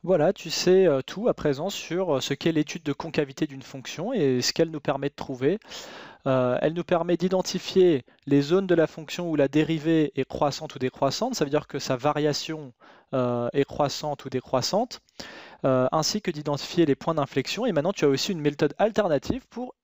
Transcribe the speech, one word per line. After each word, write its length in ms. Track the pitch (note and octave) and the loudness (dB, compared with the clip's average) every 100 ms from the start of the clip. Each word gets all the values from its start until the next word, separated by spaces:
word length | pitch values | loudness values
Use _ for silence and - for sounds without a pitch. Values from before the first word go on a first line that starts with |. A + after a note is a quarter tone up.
Voilà, 300 | E3 F#3 D3+ | 2 2 4
tu 180 | G3 E3 | 0 -6
sais, 360 | - F3 F#3 F#3 | -2 4 6 6
euh, 140 | C3+ | 4
tout 280 | - - A3+ | -2 -4 -2
à 60 | |
présent 360 | - D3+ C3+ F3+ | 0 -2 -2 -4
sur, 460 | - - E3+ F#3 C3+ | -8 -6 -4 0 -2
euh, 40 | |
ce 140 | - | -2
qu'est 180 | C#3 E3+ | -2 0
l'étude 300 | D#3+ D3 F3 | 0 -2 -4
de 100 | D3+ | -6
concavité 540 | C#3 E3 D3+ C#3 C3+ D#3 | -6 -4 -2 -4 -4 -6
d'une 160 | C3+ | -6
fonction 500 | - C3+ - - F#3+ | -14 -14 -12 -8 -6
et 300 | B3+ C#3+ B2+ | 0 2 2
ce 100 | B2 | 0
qu'elle 180 | - E3 | 0 0
nous 100 | D#3 | 0
permet 280 | - C#3 C#3 | -4 -2 -4
de 60 | |
trouver. 460 | - - B2+ C3+ G3+ - - - - - - C3+ | -6 -10 -2 0 0 -6 -16 -16 -18 -20 -6 0
Euh, 320 | C3 B2 B2 | 2 2 2
elle 140 | D#3 | 0
nous 100 | E3+ | -2
permet 320 | E3+ F3 E3+ F3 | -2 0 2 0
d'identifier 880 | F#3 F#3 - F#3 - F#3+ F3+ D3 - _ - | 2 0 -2 -6 0 4 6 4 -2 _ 2
les 160 | C#3+ | 2
zones 240 | C#3+ F3+ F#3+ | 4 2 4
de 80 | |
la 120 | E3+ D#3 | 2 2
fonction 440 | - D3+ - F3 | -2 -10 -6 -2
où 60 | D3+ | 2
la 120 | C#3 | 2
dérivée 640 | D3 D3+ D#3+ D3+ D#3+ D3 - | 2 2 0 2 2 2 -2
est 100 | C3 | -6
croissante 480 | - D3 - D#3 | 0 -2 -2 -10
ou 40 | - | -6
décroissante, 560 | B2+ - C3+ - B3 B3 | -6 0 -2 0 -4 -2
ça 80 | |
veut 60 | D3 | 0
dire 180 | C#3+ - | 0 -2
que 100 | C#3+ | -8
sa 180 | - C3 | -4 0
variation, 800 | C#3 D3 D3 C#3+ - D#3 C#3 _ - - _ | 0 2 0 0 -6 -10 -12 _ -20 -20 _
euh, 340 | C3+ B2 A#2+ A#2+ | -2 0 0 0
est 120 | C#3+ | 0
croissante 600 | C#3 - C#3+ - D3+ C#3+ | -2 0 -2 -2 -8 -8
ou 40 | C3+ | -6
décroissante, 720 | C3 - C3 - F#3+ B3+ - _ _ - - - - | -6 -2 -2 0 0 -2 -8 _ _ -18 -18 -20 -2
euh, 220 | C#3 C3 B2+ | 2 4 2
ainsi 280 | D#3+ D3+ G#3+ | 0 0 -4
que 120 | - | -4
d'identifier 520 | D3+ D3+ C#3+ - - | -6 -4 -6 -2 2
les 120 | D#3+ C3+ | 4 2
points 180 | - | 0
d'inflexion. 500 | D#3+ C3+ - - - | -2 0 -2 -2 -2
Et 60 | B3 | 0
maintenant, 200 | D#3+ D#3+ | 0 0
tu 120 | G3+ | 2
as 40 | D3+ | 2
aussi 240 | C3+ - | 2 0
une 80 | F3+ | 0
méthode 340 | D3 C#3+ D3+ - | -2 0 -2 2
alternative 680 | G3+ G#3+ G3+ C#3+ - B3+ _ | 0 2 0 0 -2 -6 _
pour 260 | A3+ B3+ - | -12 -12 -14